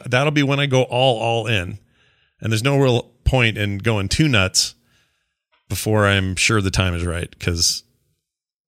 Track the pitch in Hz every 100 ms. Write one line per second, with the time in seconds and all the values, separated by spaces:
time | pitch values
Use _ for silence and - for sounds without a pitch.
0 | - 123 147 147 139 139 139 131 127 120
1 | 131 113 113 117 110 107 87 104 _ _
2 | _ _ _ _ 107 110 127 139 135 117
3 | - _ - 131 113 101 104 98 107 107
4 | 95 - 156 113 92 - - - _ _
5 | _ _ _ _ _ _ _ 95 110 107
6 | 101 98 95 92 - 113 95 - 92 87
7 | 87 85 - - - 85 87 - - _
8 | _ _ _ _ _ _ _